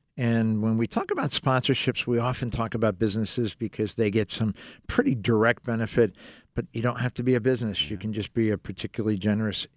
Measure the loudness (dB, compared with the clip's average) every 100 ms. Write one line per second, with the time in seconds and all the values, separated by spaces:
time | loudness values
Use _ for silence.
0 | _ -4 0 2 2 2 2 2 0 -2
1 | -2 -2 -2 -2 0 0 2 0 0 -2
2 | 0 0 0 -2 -4 -4 -4 0 0 2
3 | 0 0 -2 -2 -4 -4 -8 -4 -4 0
4 | 0 2 0 0 -2 -4 -10 -20 -8 0
5 | 2 2 2 4 4 2 -2 -2 0 4
6 | 2 2 -20 -20 _ -8 -6 -2 -2 -2
7 | -4 -2 2 2 2 0 -2 -4 -4 -4
8 | -4 -4 -4 0 2 0 -4 -8 -8 -4
9 | -2 0 2 0 0 -4 -8